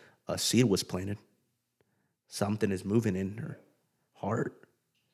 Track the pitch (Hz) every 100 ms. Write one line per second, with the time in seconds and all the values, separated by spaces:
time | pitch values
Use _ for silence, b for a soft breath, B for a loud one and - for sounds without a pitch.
0 | B B - - - 110 123 92 - 92
1 | 95 104 _ _ _ _ _ _ _ _
2 | _ _ _ - 101 107 104 95 98 110
3 | 110 92 98 107 - - - _ _ _
4 | _ - 98 120 147 - - _ _ _
5 | _